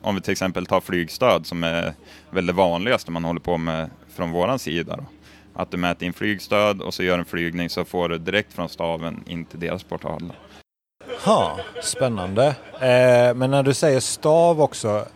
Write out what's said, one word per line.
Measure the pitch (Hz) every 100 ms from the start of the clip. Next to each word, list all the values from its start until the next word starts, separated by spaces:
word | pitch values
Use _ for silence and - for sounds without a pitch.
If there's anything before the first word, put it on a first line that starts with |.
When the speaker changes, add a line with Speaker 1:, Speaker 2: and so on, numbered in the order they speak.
Speaker 1:
om | 110
vi | 95
till | 101
exempel | 95 95 90 90
tar | 95
flygstöd | - 90 82 - 123 87 78
som | 85
är | 82 85 87 78 - - -
väl | 92 90
det |
vanligaste | 87 92 85 107 87 -
man | 85
håller | 82 85
på | - 85
med | 82 80 78 - -
från | - 87
våran | 85 92 127
sida | - 85 80 -
då. | - - - - -
Att | - 90
du | 90
mäter | 87 85 95
in |
flygstöd | - 104 98 - 104 104 101
och | 90
så | -
gör | 90 87
en |
flygning, | 82 87 85 87 85
så | -
får | 85 90 85
du | 82
direkt | 85 101 -
från | - 85
staven | - 85 82 82 - -
in | 85
till | 80 80
deras | 85 90
portal. | - 85 80 80 85 - - - _ _ _ _ - -
Speaker 2:
Ha, | 185 202 85 73 - -
spännande. | - - 131 107 90 101 143 135 -
Eh, | - 127 123 127 123 123
men | 120 131
när | 139
du | 139
säger | 131 160 131
stav | - - 156 165 170 156
också | 143 - 113 104 -